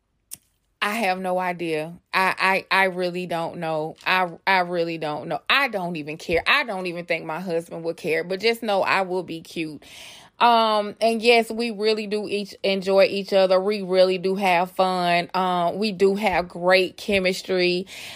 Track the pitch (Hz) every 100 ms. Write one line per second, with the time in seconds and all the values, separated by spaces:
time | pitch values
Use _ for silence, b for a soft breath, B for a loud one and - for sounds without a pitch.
0 | _ _ - - _ _ _ - 208 226
1 | 190 185 185 180 180 175 170 156 160 175
2 | - 185 185 - 185 190 - 190 190 180
3 | 180 175 175 170 165 175 160 156 160 -
4 | 160 185 180 165 190 190 175 180 170 165
5 | 156 151 170 160 - 262 269 202 175 165
6 | 147 147 - 165 - 277 240 185 180 175
7 | 175 165 165 160 185 165 170 170 165 165
8 | 175 160 175 190 226 233 220 196 - 175
9 | 185 185 160 165 - 175 156 147 B B
10 | B B B - 240 233 220 214 208 -
11 | 226 226 233 233 226 226 240 196 214 220
12 | 208 208 190 202 202 - 196 196 185 196
13 | 190 196 190 196 185 185 196 208 180 185
14 | 185 185 190 190 190 175 185 - 185 180
15 | 175 175 170 185 185 180 170 190 220 185
16 | 196 196 208 170 180 175 175 185 185 -
17 | - 196 185 190 - 185 180 180 190 B
18 | B